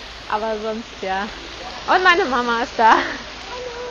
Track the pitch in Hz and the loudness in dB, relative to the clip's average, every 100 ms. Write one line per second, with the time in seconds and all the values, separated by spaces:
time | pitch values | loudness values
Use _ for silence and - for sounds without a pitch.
0 | - - - 214 220 214 220 220 - - | -14 -14 -4 -2 -2 -2 -4 -6 -8 -8
1 | 190 190 208 - - - - - - 359 | -4 -4 -4 -8 -14 -12 -12 -8 2 6
2 | 370 349 320 254 240 233 269 - 226 311 | 6 6 4 0 0 -2 -2 4 6 6
3 | - - - - - 494 494 480 494 | 4 -6 -10 -14 -12 -10 -10 -10 -10